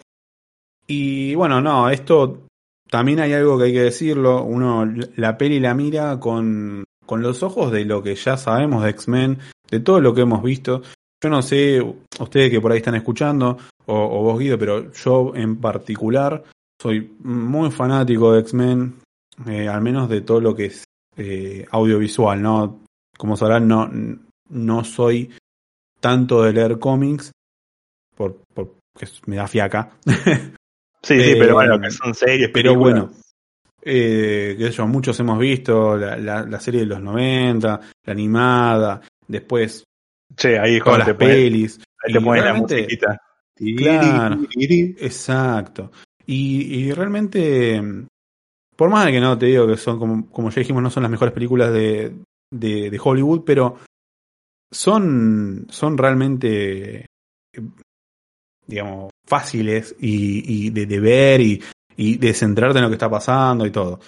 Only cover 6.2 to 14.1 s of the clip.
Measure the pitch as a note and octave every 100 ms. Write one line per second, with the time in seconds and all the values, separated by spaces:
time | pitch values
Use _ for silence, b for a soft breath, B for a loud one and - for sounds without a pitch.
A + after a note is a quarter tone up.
6.2 | B2+ A#2 A2+ G#2+ G#2 G2+ G2 _ - A2+
7.2 | A#2+ B2 F#3 F#3 D3 G#2+ G#2 G#2 G2+ G2
8.2 | - C3 B2 A2+ D3 A#2+ G#2+ G#2 - B2
9.2 | C3 C3+ B - _ A2+ A2+ F#3+ C3 A#2
10.2 | A#2+ A2 A#2+ C3 - B2+ B2+ - _ _
11.2 | D#3 D3 C3 C#3 C#3+ C3+ A#2+ - _ -
12.2 | A#2+ C#3 C3 A#2 A2 A2+ A2+ A2+ A2+ A2+
13.2 | D3+ C#3+ B2 B2 B _ - G#2+ G#2+